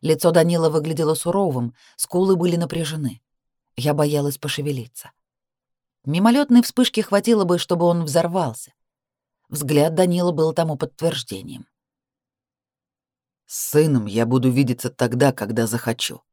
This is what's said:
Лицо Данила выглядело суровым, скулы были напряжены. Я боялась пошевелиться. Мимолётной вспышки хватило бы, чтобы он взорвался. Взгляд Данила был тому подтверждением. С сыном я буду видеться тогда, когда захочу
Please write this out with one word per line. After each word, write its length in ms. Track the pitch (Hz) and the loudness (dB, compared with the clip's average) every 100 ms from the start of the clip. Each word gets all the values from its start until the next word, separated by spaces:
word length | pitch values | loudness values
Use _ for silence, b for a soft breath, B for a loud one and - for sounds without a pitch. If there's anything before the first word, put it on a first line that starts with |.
Лицо 300 | 156 156 175 | 0 0 4
Данила 400 | 170 165 170 165 | 4 4 4 2
выглядело 440 | 156 151 156 156 | 0 -2 -2 -2
суровым, 600 | 156 - 180 196 127 120 - b b | -2 -2 0 0 -2 -4 -8 b b
скулы 400 | - 175 190 190 | -6 -2 2 2
были 200 | 175 170 | 2 0
напряжены. 640 | 170 165 160 156 143 - _ _ _ _ _ - | -2 -4 -6 -6 -8 -8 _ _ _ _ _ -6
Я 180 | 127 | -2
боялась 440 | 147 151 147 143 139 | 0 0 0 -2 -4
пошевелиться. 760 | 147 - 147 139 117 - - _ _ _ _ _ _ _ _ _ | -8 -6 -6 -6 -8 -16 -20 _ _ _ _ _ _ _ _ _
Мимолётной 580 | - 156 208 240 285 240 | -6 2 4 4 6 6
вспышки 380 | 240 - 254 - | 4 2 0 0
хватило 440 | 214 202 202 226 | 0 0 2 2
бы, 140 | 185 175 | 4 0
чтобы 280 | - 175 175 | 0 0 2
он 180 | 170 | 2
взорвался. 680 | 160 143 170 180 160 110 - _ _ _ _ _ _ _ _ | 0 0 0 -2 -4 -6 -16 _ _ _ _ _ _ _ _
Взгляд 460 | - 143 147 147 | -10 0 2 2
Данила 380 | 165 180 175 175 | 2 2 2 0
был 200 | 156 160 | 0 0
тому 240 | 156 165 147 | 0 -2 -2
подтверждением. 880 | 143 _ 165 151 - 95 87 - - _ _ _ _ _ _ _ _ _ _ _ _ _ _ _ _ _ _ | -6 _ -4 -4 -8 -12 -12 -18 -20 _ _ _ _ _ _ _ _ _ _ _ _ _ _ _ _ _ _
С 120 | - - | -12 -2
сыном 360 | 147 156 135 104 | 2 2 2 -2
я 200 | 101 117 | -2 0
буду 240 | 131 127 | 2 0
видеться 400 | 123 135 123 127 | 0 0 0 -6
тогда, 420 | - 123 120 139 | -4 -2 2 0
когда 340 | - 101 113 113 | 0 -6 -4 -4
захочу 560 | 117 - 117 - 131 _ | -4 -4 -6 -6 -10 _